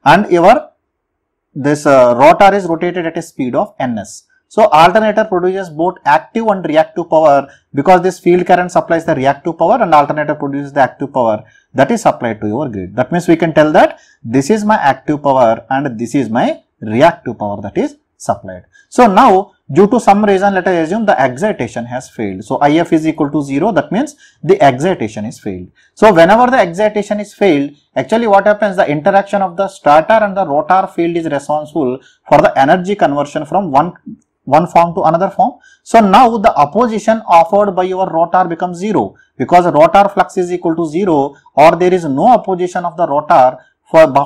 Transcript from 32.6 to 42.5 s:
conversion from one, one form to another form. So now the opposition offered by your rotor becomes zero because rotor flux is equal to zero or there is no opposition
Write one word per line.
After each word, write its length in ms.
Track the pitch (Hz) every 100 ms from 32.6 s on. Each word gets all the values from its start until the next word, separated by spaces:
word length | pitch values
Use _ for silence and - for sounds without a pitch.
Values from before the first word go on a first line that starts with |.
| 139 180 180
conversion 500 | 202 160 143 143 151
from 260 | 147 180 180
one, 220 | 135 175 - - - _ _
one 240 | - 147 170
form 280 | 170 170
to 80 | 175
another 260 | 156 165 190
form. 240 | - 233 - _ _
So 180 | - 226
now 360 | 202 208 240 226
the 160 | 175 135
opposition 640 | 147 208 247 214 220 220
offered 460 | - 170 165 202 202
by 120 | 180
your 260 | 185 185 175
rotor 340 | 165 170 202 175
becomes 300 | 165 180 175
zero 360 | 214 156 95 - _ -
because 280 | 123 175 175
rotor 380 | 147 165 196 196
flux 260 | 196 180
is 160 | 190 175
equal 240 | 175 170
to 100 | 160 160
zero 480 | 165 202 147 143 - _
or 220 | 135 160 165
there 160 | 180
is 100 | 185
no 240 | 156 135 226
opposition 560 | 220 190